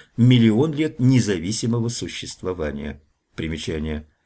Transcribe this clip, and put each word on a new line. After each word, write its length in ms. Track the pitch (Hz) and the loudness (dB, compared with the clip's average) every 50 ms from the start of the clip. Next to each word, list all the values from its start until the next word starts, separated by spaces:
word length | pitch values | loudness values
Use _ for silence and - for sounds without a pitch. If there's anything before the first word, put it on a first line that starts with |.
| - _ _ - | -14 _ _ 2
миллион 560 | 113 120 127 120 117 110 107 110 147 160 147 | 4 6 6 6 6 6 4 4 2 0 0
лет 260 | 139 160 156 - - | -2 -4 -4 -2 0
независимого 920 | 123 127 135 123 104 101 98 82 82 92 110 - - 117 117 120 113 117 | 2 4 4 4 4 2 0 -2 -2 -4 -4 -2 -2 -2 -2 -2 -2 -2
существования. 1120 | 117 - 92 85 - - - 123 - - - 92 92 85 78 73 71 71 73 73 71 73 _ _ _ _ _ _ _ | -4 -4 -6 -6 -8 -8 -8 -10 -10 -8 -6 -8 -6 -4 -6 -6 -6 -8 -10 -10 -12 -14 _ _ _ _ _ _ _
Примечание. 720 | - 82 80 80 78 - - 82 78 76 78 76 76 76 _ _ _ _ | -8 -8 -6 -6 -6 -6 -6 -6 -6 -6 -6 -6 -8 -10 _ _ _ _